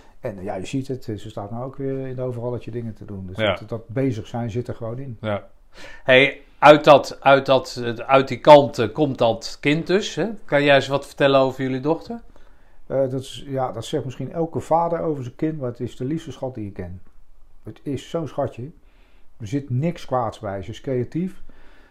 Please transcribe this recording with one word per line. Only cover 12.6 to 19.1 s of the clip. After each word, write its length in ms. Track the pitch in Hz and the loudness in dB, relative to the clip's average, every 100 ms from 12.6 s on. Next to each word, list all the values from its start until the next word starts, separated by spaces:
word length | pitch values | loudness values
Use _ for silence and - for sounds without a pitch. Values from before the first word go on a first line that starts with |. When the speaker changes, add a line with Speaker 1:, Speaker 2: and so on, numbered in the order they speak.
| - - - | -20 -18 -4
Speaker 1:
Eh, 120 | 135 135 | -2 -2
dat 100 | 135 | -4
is, 240 | 131 - 143 | -10 -16 -8
ja, 260 | 131 127 | -6 -6
dat 120 | 110 | -8
zegt 200 | - 151 | -6 -6
misschien 280 | 127 - 131 | -6 -10 -8
elke 280 | 165 165 131 | -6 -4 -6
vader 400 | - 160 170 170 | 0 0 0 -2
over 220 | 170 143 | -4 -4
zijn 140 | 123 - | -8 -4
kind, 220 | 156 156 | -4 -4
maar 100 | 123 | -8
het 100 | - | -6
is 160 | 120 - | -10 -8
de 80 | |
liefste 280 | 127 160 - | -6 -6 -8
schat 220 | - 151 | -10 -10
die 100 | 120 | -8
je 60 | 104 | -10
kent. 300 | 95 90 92 - - - - - - | -10 -12 -12 -16 -18 -18 -20 -20 -18
Het 180 | - - | -18 -14
is 280 | - 131 - | -8 -8 -6
zo'n 180 | - 151 | -6 -6
schatje. 420 | - 127 - 131 - - - - | -4 -6 -6 -14 -16 -20 -20 -20